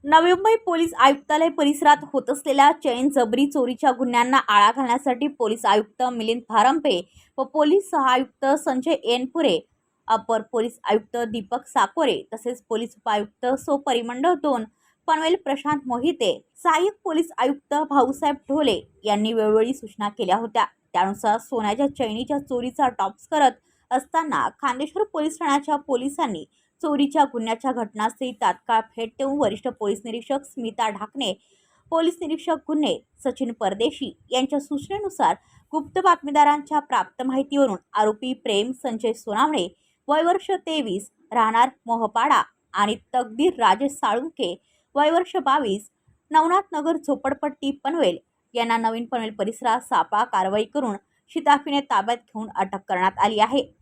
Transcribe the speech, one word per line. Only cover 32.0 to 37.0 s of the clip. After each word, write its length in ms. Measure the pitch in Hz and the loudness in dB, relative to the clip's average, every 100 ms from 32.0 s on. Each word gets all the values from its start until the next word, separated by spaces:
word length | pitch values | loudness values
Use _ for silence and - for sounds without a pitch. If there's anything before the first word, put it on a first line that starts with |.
| 330 349 | 0 -2
निरीक्षक 380 | 320 320 - - - | -6 -6 -4 -4 -2
गुन्हे 320 | 302 277 160 _ _ | -2 -2 -4 _ _
सचिन 280 | 269 247 254 | -8 -4 -8
परदेशी 580 | 233 196 202 240 - 233 - _ | -4 -4 0 -2 -2 -12 -12 _
यांच्या 300 | 254 269 285 | -2 -2 -4
सूचनेनुसार 760 | 285 285 294 403 392 381 190 180 _ _ _ | -4 -10 -6 -6 -6 -2 -2 -2 _ _ _
गुप्त 260 | 311 294 381 | -8 -4 -2
बातमीदारांच्या 800 | 370 330 285 294 294 294 285 302 | 0 0 -2 2 2 2 -2 -4
प्राप्त 440 | 294 240 | -2 -4